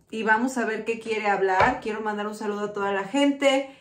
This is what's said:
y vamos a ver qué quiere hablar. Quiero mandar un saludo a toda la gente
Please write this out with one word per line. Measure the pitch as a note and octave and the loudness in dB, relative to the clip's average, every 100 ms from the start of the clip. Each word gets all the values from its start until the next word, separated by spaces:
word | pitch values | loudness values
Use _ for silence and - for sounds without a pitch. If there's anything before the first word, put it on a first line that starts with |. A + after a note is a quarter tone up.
| _ | _
y | A3 | -2
vamos | G#3+ A3 B3+ A#3+ | 2 2 2 -2
a | |
ver | A3 A3 | -2 -4
qué | A3 A3 | -4 -6
quiere | A3 G#3+ G#3 | -4 -2 0
hablar. | F#3+ F#3+ F3+ A#3+ C4+ | 2 2 4 4 2
Quiero | A3+ G#3+ | -4 -4
mandar | G#3+ G#3 G#3 | -4 -4 -6
un | G#3+ | -6
saludo | G#3 G#3 G#3 | -6 -4 -4
a | |
toda | G3+ G3+ | -2 -2
la | G3 | -2
gente | G3 C#4 C#4+ C#4 C#4 C#4 - - | -2 2 2 4 2 2 -2 -10